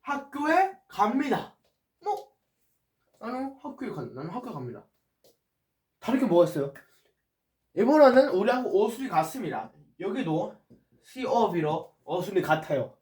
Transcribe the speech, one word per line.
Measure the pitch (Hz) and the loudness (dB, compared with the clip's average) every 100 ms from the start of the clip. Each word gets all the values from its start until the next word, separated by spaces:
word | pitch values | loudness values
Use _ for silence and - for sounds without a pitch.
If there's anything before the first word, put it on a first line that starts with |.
| - | -6
학교에 | 285 - 285 302 339 381 - _ | -8 -8 -6 0 2 2 -4 _
갑니다. | - 214 269 285 208 - _ _ _ _ _ | -2 0 0 -2 -4 -6 _ _ _ _ _
뭐? | 381 392 - _ _ _ _ _ _ _ _ _ | -6 -6 -8 _ _ _ _ _ _ _ _ _
나는 | 226 254 277 269 | -10 -8 -8 -12
학교에 | 285 - 233 | -16 -12 -10
간-, | - 120 120 | -10 -12 -12
나는 | 160 | -12
학교에 | 220 247 | -12 -12
갑니다. | 156 123 - _ _ _ _ _ _ _ _ _ _ _ _ | -12 -12 -14 _ _ _ _ _ _ _ _ _ _ _ _
다를 | - 262 | -2 0
게 | 247 | 2
뭐가 | 170 165 | 4 4
있어요? | 156 139 - _ _ _ _ _ _ _ _ _ | 0 -6 -8 _ _ _ _ _ _ _ _ _
일본어는 | 165 226 311 277 254 277 | -2 4 8 8 8 4
우리하고 | 185 220 247 - 190 226 | 2 2 0 2 2 2
어순이 | - 247 | -2 -2
같습니다. | 160 156 254 180 - - _ _ _ | -2 -2 -6 -8 -8 -10 _ _ _
여기도 | 190 233 165 156 208 - _ - _ _ | -6 -4 -2 -2 -4 -12 _ -20 _ _
시어비로 | _ 262 247 233 202 175 151 160 - _ | _ -10 -2 2 2 0 -2 -4 -6 _
어순이 | - 175 175 190 | -8 -6 -2 -2
같아요. | 156 156 - 139 113 _ | 2 0 0 -4 -4 _